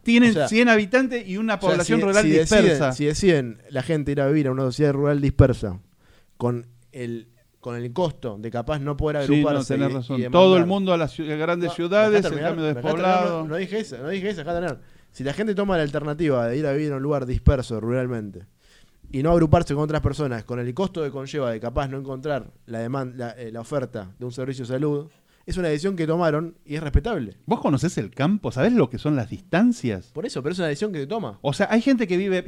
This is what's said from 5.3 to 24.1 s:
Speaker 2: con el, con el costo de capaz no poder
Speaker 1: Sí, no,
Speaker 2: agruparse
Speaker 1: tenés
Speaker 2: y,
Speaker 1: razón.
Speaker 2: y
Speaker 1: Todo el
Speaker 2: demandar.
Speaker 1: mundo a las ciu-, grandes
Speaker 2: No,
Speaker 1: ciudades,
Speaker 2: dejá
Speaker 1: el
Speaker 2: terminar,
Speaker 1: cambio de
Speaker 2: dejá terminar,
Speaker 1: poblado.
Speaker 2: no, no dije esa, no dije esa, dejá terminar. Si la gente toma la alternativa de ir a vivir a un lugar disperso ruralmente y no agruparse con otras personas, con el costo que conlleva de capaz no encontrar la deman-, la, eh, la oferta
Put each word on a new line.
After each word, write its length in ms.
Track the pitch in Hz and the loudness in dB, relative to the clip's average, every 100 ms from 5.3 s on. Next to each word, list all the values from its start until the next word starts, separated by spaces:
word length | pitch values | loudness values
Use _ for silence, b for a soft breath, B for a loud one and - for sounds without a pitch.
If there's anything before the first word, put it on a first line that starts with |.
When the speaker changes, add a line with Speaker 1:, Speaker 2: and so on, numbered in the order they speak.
| - 135 117 107 92 _ _ _ _ _ - | 4 4 4 -4 -8 _ _ _ _ _ -4
Speaker 2:
con 300 | 120 120 117 _ _ | -4 -4 -8 _ _
el, 360 | 135 120 117 107 _ _ _ | -12 -10 -10 -14 _ _ _
con 160 | 123 120 | -12 -10
el 180 | 120 | -8
costo 440 | 120 170 143 123 104 | -4 -4 -4 -10 -10
de 100 | 113 | -8
capaz 300 | 117 117 151 | -6 -4 -4
no 180 | 139 143 | -4 -4
poder 280 | 151 147 139 | -2 -2 2
Speaker 1:
Sí, 140 | 147 | 2
no, 60 | 147 | 2
Speaker 2:
agruparse 260 | 143 127 135 | 0 -2 0
Speaker 1:
tenés 160 | 139 | 0
Speaker 2:
y, 20 | |
Speaker 1:
razón. 280 | 135 123 131 | -2 -6 -4
Speaker 2:
y 80 | 123 | 2
Speaker 1:
Todo 260 | 151 190 185 | 6 8 6
el 60 | |
Speaker 2:
demandar. 40 | 175 | 4
Speaker 1:
mundo 260 | 196 190 | 0 0
a 40 | 170 | 0
las 200 | 156 - | -2 -4
ciu-, 200 | 156 151 | -6 -4
grandes 320 | 160 175 170 | -2 -2 -2
Speaker 2:
No, 60 | 165 | -4
Speaker 1:
ciudades, 360 | 170 202 214 208 | 0 2 4 4
Speaker 2:
dejá 40 | 180 | 2
Speaker 1:
el 60 | |
Speaker 2:
terminar, 160 | 151 165 | -2 -2
Speaker 1:
cambio 160 | 165 156 | -2 -2
de 80 | |
Speaker 2:
dejá 80 | 127 135 | -2 -2
terminar, 320 | - 185 185 | 0 2 2
Speaker 1:
poblado. 240 | 180 165 | 2 -2
Speaker 2:
no, 40 | 160 | -4
no 60 | 165 | -6
dije 240 | 185 208 | -4 -6
esa, 180 | 220 120 | -6 -8
no 100 | 143 | -6
dije 200 | 196 190 | -6 -6
esa, 100 | 185 | -6
dejá 100 | 147 | -4
terminar. 280 | 170 175 131 b b b | -4 -4 -6 b b b
Si 120 | - | -8
la 80 | 131 | -6
gente 200 | - 220 196 | -4 -4 -2
toma 220 | 202 180 | 0 0
la 60 | |
alternativa 640 | 147 147 147 151 160 127 117 | 0 -4 -4 -2 0 2 0
de 100 | 131 | -2
ir 80 | 156 | -2
a 80 | |
vivir 180 | 139 151 | -2 -2
a 60 | 139 | -4
un 60 | |
lugar 220 | 139 143 127 | -2 -2 -2
disperso 520 | 127 - 139 120 113 | 0 2 2 0 -4
ruralmente 680 | 110 127 127 120 104 95 101 _ _ _ _ _ - | -2 -2 -2 -6 -8 -12 -20 _ _ _ _ _ -10
y 100 | 131 | -2
no 80 | 151 | 4
agruparse 440 | 170 160 170 170 147 | 4 6 4 2 -2
con 80 | |
otras 180 | 151 151 | -2 0
personas, 420 | 143 139 143 117 | -2 -2 -4 -4
con 160 | 107 123 | -6 -6
el 140 | 123 | -6
costo 300 | 123 190 180 | -4 -4 -4
que 80 | 143 | -6
conlleva 400 | 135 135 147 123 | -8 -8 -4 -4
de 80 | 110 | -4
capaz 280 | 117 135 139 | -6 -4 -6
no 120 | 135 | -6
encontrar 480 | 135 131 151 139 110 _ - | -10 -8 -6 -6 -8 _ -12
la 140 | 113 | -8
deman-, 340 | 117 135 127 123 | -6 -6 -6 -8
la, 140 | 117 | -12
eh, 200 | 110 117 | -12 -14
la 100 | 113 | -12
oferta 480 | 117 147 123 117 95 | -6 -6 -6 -10 -12